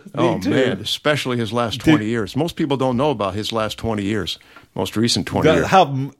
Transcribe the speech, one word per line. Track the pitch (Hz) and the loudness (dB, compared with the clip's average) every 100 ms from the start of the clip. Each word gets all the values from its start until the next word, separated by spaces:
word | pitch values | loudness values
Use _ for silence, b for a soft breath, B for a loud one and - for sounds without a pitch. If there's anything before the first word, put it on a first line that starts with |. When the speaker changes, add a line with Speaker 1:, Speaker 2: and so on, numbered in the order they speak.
| - | -8
Speaker 1:
Me | 123 | -2
Speaker 2:
Oh, | 123 - | 0 0
Speaker 1:
too. | 92 | 0
Speaker 2:
man, | 139 123 95 | 0 0 -2
especially | 107 - 147 143 131 120 | -6 -2 0 0 -2 -2
his | 110 | -2
last | 120 117 117 | -2 -2 0
Speaker 1:
Did | 170 | 4
Speaker 2:
twenty | 151 107 | 4 2
years. | 117 95 127 | -2 -2 -2
Most | 165 - | -4 -2
people | 143 139 | -2 0
don't | 131 123 | 0 2
know | 147 | 0
about | 113 98 98 | 0 -2 -4
his | 101 | -4
last | 113 107 - | -2 -2 -4
twenty | 113 104 | -4 -2
years, | 98 107 82 - b b b - | -2 -2 -4 -8 b b b -6
most | 95 107 | -4 0
recent | 117 104 - | 2 0 -2
twenty | 98 156 | 2 4
Speaker 1:
That, | 85 | 2
Speaker 2:
years. | - | 4
Speaker 1:
how | 190 147 | 4 4
m-, | 135 139 | 0 -6